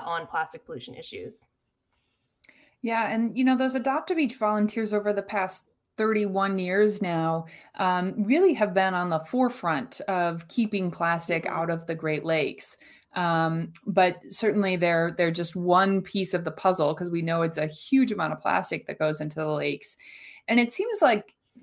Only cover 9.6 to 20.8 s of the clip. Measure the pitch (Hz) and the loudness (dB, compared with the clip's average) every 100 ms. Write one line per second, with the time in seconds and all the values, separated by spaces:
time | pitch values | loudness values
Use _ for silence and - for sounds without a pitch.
9.6 | 175 147 - - - 185 170 170 - - | -2 -2 -4 -8 -2 0 0 -2 -6 -2
10.6 | 214 202 180 - 170 170 165 165 - 160 | 0 0 -2 -2 0 0 0 -2 -2 -4
11.6 | 165 165 165 160 156 151 165 160 139 - | -2 -4 -4 -4 -2 -2 0 0 0 -4
12.6 | - - - - _ - 175 165 160 165 | -10 -10 -18 -20 _ -4 0 2 2 0
13.6 | 170 - - 185 180 175 - - 220 202 | -4 -8 -2 4 4 2 -6 0 2 2
14.6 | 196 180 170 165 170 165 170 165 170 185 | 2 2 2 4 2 2 0 2 -4 -2
15.6 | 175 180 196 196 - 202 185 175 165 - | 4 4 6 2 -2 -4 0 -2 -4 0
16.6 | 190 180 151 160 175 170 165 165 165 156 | 2 4 2 0 -4 -2 0 0 0 -2
17.6 | 156 151 - 269 254 196 160 151 - 180 | -4 -6 2 4 4 0 -4 -2 0 0
18.6 | 180 156 - - 156 156 151 156 151 151 | 0 -6 -8 -2 -2 -2 -6 -4 -4 -2
19.6 | 143 143 - - - - - - - 233 | -2 -4 -8 -14 -16 -20 -20 -16 0 2
20.6 | 240 - | 2 0